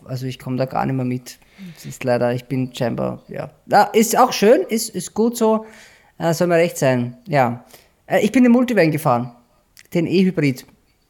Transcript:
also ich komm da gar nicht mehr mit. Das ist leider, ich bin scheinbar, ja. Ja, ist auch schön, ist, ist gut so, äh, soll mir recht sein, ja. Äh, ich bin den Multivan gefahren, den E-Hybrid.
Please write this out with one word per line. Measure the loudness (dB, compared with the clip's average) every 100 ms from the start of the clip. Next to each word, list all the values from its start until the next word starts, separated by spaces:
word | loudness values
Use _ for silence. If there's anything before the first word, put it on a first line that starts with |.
| -12
also | -8 -8
ich | -10
komm | -8 -4
da | -4
gar | -4 -2
nicht | -2
mehr | -4
mit. | -6 -10 -20 _ -20 -20 -18
Das | -16
ist | -6
leider, | -2 0 0
ich | -2 -4
bin | -6 -6
scheinbar, | -4 -6 -4 -6 -8 -12
ja. | -12 -12 -16 0
Ja, | 2 4
ist | 2 2 4
auch | 2
schön, | 4 4 4 2
ist, | -4 -6
ist | -10 -8
gut | -2 -2 0
so, | 0 0 -4 -18 -20 _ _ -6
äh, | -2
soll | 0 2
mir | 2
recht | 2 0
sein, | 0 0 -2 -8 -2
ja. | 0 0 -2 -12 -20 _ _ -2
Äh, | 0
ich | 2
bin | 4
den | 4
Multivan | 4 2 2 2
gefahren, | 2 0 0 -2 -12 _ _ _ -20 -6
den | -2 0
E-Hybrid. | 2 2 2 0 -2 -10 _ _ _ _